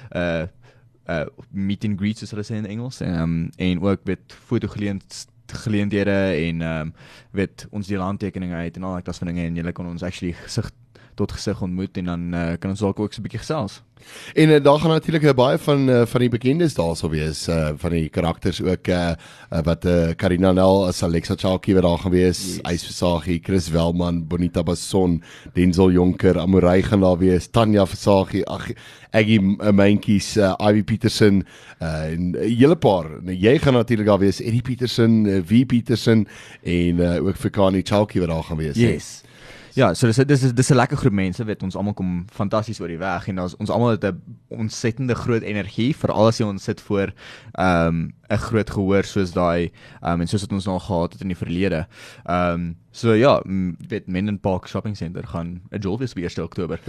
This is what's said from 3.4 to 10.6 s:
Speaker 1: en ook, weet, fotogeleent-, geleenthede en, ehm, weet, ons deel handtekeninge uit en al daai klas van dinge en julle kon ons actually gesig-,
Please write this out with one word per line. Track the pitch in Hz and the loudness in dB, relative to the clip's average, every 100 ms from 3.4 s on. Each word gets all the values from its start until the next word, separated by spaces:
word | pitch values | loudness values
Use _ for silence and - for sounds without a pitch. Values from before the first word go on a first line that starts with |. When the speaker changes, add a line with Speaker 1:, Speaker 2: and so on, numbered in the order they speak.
| 82 - | -6 -4
Speaker 1:
en | 90 90 98 | -2 0 0
ook, | 95 95 | -2 -4
weet, | 90 _ - - | -8 _ -20 -6
fotogeleent-, | 113 107 110 101 98 - - - _ - | -4 -4 -6 -6 -8 -12 -20 -20 _ -18
geleenthede | - 107 104 101 101 101 98 95 78 85 | -10 -4 -2 0 0 0 0 0 0 -2
en, | 82 | -4
ehm, | 82 80 80 - - - _ 95 | -4 -4 -8 -12 -20 -20 _ -6
weet, | 92 - - 104 | -6 -8 -14 -10
ons | 95 | -6
deel | 98 | -4
handtekeninge | 92 98 98 95 90 85 | -4 -6 -8 -8 -8 -6
uit | 85 92 | -8 -8
en | |
al | 92 90 | -8 -8
daai | 87 | -8
klas | - | -8
van | 87 | -6
dinge | 87 85 | -4 -4
en | 85 | -4
julle | 85 - | -6 -8
kon | 87 | -10
ons | 87 87 | -8 -10
actually | - 90 82 - | -6 -8 -8 -8
gesig-, | 120 | -6